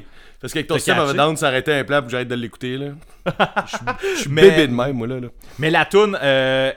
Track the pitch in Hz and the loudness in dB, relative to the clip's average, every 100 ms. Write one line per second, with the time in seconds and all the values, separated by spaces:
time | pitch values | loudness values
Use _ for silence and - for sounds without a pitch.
0 | - - - - 127 156 143 156 - 180 | -8 -20 -20 -16 -8 -8 -4 -2 0 0
1 | 147 131 151 156 151 131 156 147 131 143 | 0 2 0 0 0 0 0 -2 0 -2
2 | 123 123 123 123 117 - 127 131 143 147 | -2 -6 -4 -6 -8 -8 -8 -8 -10 -12
3 | - - - - 185 214 - 220 120 254 | -20 -8 -8 -2 -2 -2 -6 -8 -8 -6
4 | 392 349 175 151 196 160 143 120 127 131 | -6 -4 -4 6 8 8 2 0 -2 -4
5 | 113 127 123 - - - 156 165 151 196 | -6 -8 -10 -16 -20 -6 0 2 4 4
6 | 208 196 139 135 131 131 135 | 2 0 0 2 2 0 -2